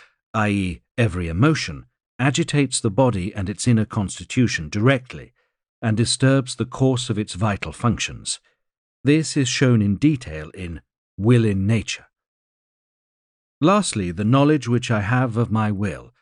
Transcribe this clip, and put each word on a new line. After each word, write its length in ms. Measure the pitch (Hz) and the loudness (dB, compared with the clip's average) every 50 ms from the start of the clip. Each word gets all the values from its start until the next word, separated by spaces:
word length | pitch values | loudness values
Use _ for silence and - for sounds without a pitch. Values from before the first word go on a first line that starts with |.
| - _ _ _ _ _ - | -20 _ _ _ _ _ -4
i 160 | 110 107 104 | -2 0 0
e, 320 | 101 101 95 90 85 - _ _ _ | 0 0 -2 -4 -6 -8 _ _ _
every 300 | - 117 104 82 90 85 | 0 0 0 0 -2 -4
emotion, 580 | 82 80 90 127 156 160 - - - 78 67 - _ _ _ _ _ _ | -2 0 2 2 4 2 0 -2 -8 -10 -12 -16 _ _ _ _ _ _
agitates 600 | - 123 147 135 165 170 - - 147 139 127 - - | -2 0 0 0 0 -2 0 0 0 0 0 -2 -2
the 100 | - 113 | -2 0
body 440 | 95 135 131 123 98 95 87 101 - | 2 2 2 2 2 0 -4 -6 -6
and 140 | 104 95 90 | -6 -6 -6
its 180 | 101 - - | -6 -2 2
inner 180 | 127 120 110 107 | 2 4 4 2
constitution 840 | - - 110 101 90 - - 87 - - 131 123 - - - 80 | 0 -2 -4 -4 -4 -6 -12 -12 -4 0 0 0 0 0 -4 -6
directly, 640 | 73 - 104 107 127 135 123 127 - - 143 120 - _ _ _ _ _ _ _ _ _ _ | -6 -4 0 2 2 2 0 -2 -10 -16 -18 -18 -20 _ _ _ _ _ _ _ _ _ _
and 160 | - 113 107 | -2 0 0
disturbs 600 | 104 117 - - - 135 131 135 135 127 127 - | 0 0 0 0 2 2 4 4 2 0 -2 -6
the 100 | - 117 | -6 -6
course 440 | - - - 135 131 131 117 - - | -6 -2 0 0 2 2 0 -2 -4
of 100 | 110 101 | -4 -4
its 140 | 107 - - | -4 -6 -4
vital 380 | 90 110 107 101 95 - 78 | -4 -2 -2 -2 -4 -6 -10
functions. 680 | - - - 117 95 - - - 64 55 - - - - _ _ _ _ _ _ _ _ _ _ _ _ - | -8 -2 -2 -2 0 0 -4 -8 -8 -10 -10 -10 -10 -10 _ _ _ _ _ _ _ _ _ _ _ _ 0
This 340 | 131 147 160 156 - - | 2 2 2 2 0 -2
is 100 | 151 135 | -2 0
shown 340 | 120 - - 143 127 123 110 | 0 0 2 4 4 4 4
in 160 | 104 101 98 | 4 2 2
detail 520 | 87 - 151 156 123 - 82 78 78 76 - - | 2 2 2 2 0 -4 -10 -12 -12 -12 -12 -12
in 260 | - 92 85 82 73 - _ _ _ _ _ _ | -12 -12 -10 -10 -12 -16 _ _ _ _ _ _
Will 280 | - 98 113 123 120 113 | 0 2 4 4 6 4
in 220 | 107 98 95 95 | 2 0 0 0
Nature. 400 | 101 117 110 - - - - - _ _ _ _ _ _ _ _ _ _ _ _ _ _ _ _ _ _ _ _ _ _ _ _ _ _ _ _ _ _ _ | 2 0 0 0 -4 -8 -10 -12 _ _ _ _ _ _ _ _ _ _ _ _ _ _ _ _ _ _ _ _ _ _ _ _ _ _ _ _ _ _ _
Lastly, 520 | 139 165 196 208 185 - - 107 92 87 | 2 2 2 2 0 -2 -2 -4 -4 -4
the 140 | 85 92 104 | -4 -2 2
knowledge 420 | 107 127 139 143 151 156 147 120 | 4 4 4 6 4 2 2 0
which 220 | 120 120 120 120 - | 0 -2 -2 0 0
I 120 | 117 107 | -2 -2
have 360 | 98 98 123 127 131 123 104 | 0 0 0 0 0 0 0
of 140 | 113 117 87 | -2 -2 0
my 200 | 104 110 110 107 | 0 0 0 0
will, 420 | 104 92 104 98 76 62 60 60 _ _ | -2 -2 -4 -4 -6 -8 -14 -20 _ _